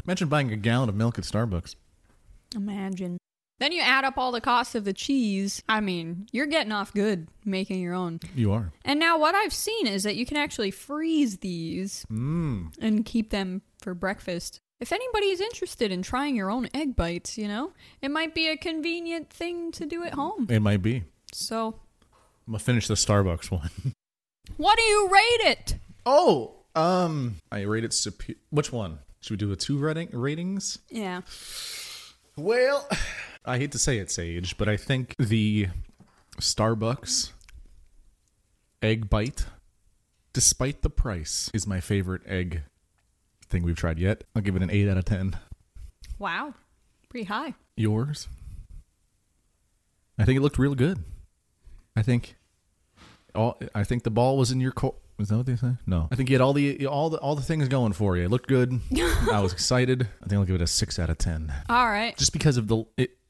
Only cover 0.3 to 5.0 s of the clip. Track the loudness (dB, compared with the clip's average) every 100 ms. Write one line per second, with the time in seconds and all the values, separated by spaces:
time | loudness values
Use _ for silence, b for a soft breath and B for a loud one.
0.3 | 2 0 0 2 2 2 2 0 0 -2
1.3 | -2 0 -2 -4 -14 _ _ _ _ _
2.3 | -20 _ -8 -6 -6 -6 -6 -6 -8 -12
3.3 | _ _ _ -2 0 2 4 2 0 0
4.3 | 0 2 2 2 -2 -4 -4